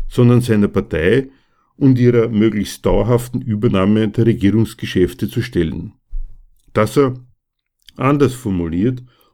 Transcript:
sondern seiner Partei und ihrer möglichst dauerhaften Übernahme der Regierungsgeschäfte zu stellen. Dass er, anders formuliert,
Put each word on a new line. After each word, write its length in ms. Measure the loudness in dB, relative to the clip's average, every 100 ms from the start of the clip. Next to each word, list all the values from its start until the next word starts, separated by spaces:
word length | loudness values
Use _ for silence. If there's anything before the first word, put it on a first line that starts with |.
| -6
sondern 340 | 2 4 4
seiner 260 | 2 0 0
Partei 640 | -2 -4 -2 0 0 -2 _ _ _ _ 0
und 240 | 2 4
ihrer 300 | 4 2 2
möglichst 560 | 2 2 0 -6 -4 0
dauerhaften 560 | 0 2 0 -2 -8
Übernahme 680 | -4 -2 0 0 2 2 0
der 160 | 0 0
Regierungsgeschäfte 1040 | 2 2 2 0 -4 -6 0 0 -2 -8
zu 120 | -6
stellen. 520 | -4 -4 -4 -6 -12 -18 -10 -8 -8 -12 -20 _ _
Dass 240 | -2 0 2
er, 160 | 0 -2 -14 _ _ _ _ _ -20 -4
anders 360 | -2 2 0
formuliert, 680 | 0 -6 -4 -4 -2 -2 -4 -12 _ _